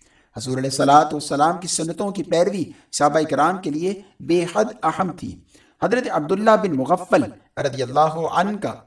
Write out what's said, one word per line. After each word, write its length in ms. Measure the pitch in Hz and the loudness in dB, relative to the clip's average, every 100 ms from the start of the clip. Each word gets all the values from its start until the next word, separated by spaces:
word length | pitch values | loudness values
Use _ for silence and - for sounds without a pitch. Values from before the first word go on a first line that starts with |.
| _ _ _ - | _ _ _ -12
حضور 200 | 120 131 | -6 -4
علیہ 120 | 135 | -4
الصلوۃ 440 | 131 139 147 156 | 0 6 6 6
والسلام 440 | 151 - 139 156 175 | 0 -4 0 0 0
کی 100 | 180 | -4
سنتوں 440 | - 165 165 202 | -4 -4 -4 -6
کی 120 | 190 | -6
پیروی 400 | 147 165 185 196 143 - _ | -2 0 2 -2 -6 -10 _
صحابہ 280 | - 147 160 151 | 0 2 2 0
کرام 280 | 135 156 190 | 2 0 0
کے 120 | 165 | -4
لیے 320 | 147 180 196 - - | -4 -4 -6 -10 -10
بے 260 | 131 175 170 208 | 0 0 0 0
حد 80 | 214 - | -2 -2
اہم 280 | 165 - 190 | -4 -2 -4
تھی۔ 300 | 147 - - _ _ _ _ | -6 -12 -14 _ _ _ _
حضرت 240 | 170 240 - | -2 0 0
عبداللہ 400 | 165 151 190 220 214 | -2 -2 2 4 4
بن 120 | 196 135 | 4 -2
مغفل 480 | 127 180 - 196 107 - _ - | 0 0 2 0 0 -6 _ -6
رضی 260 | - 127 | -4 -4
اللہ 440 | 123 139 156 160 160 | -2 2 2 0 -2
عنہ 240 | - 196 208 | 0 0 -2
کا 160 | 131 110 | -6 -10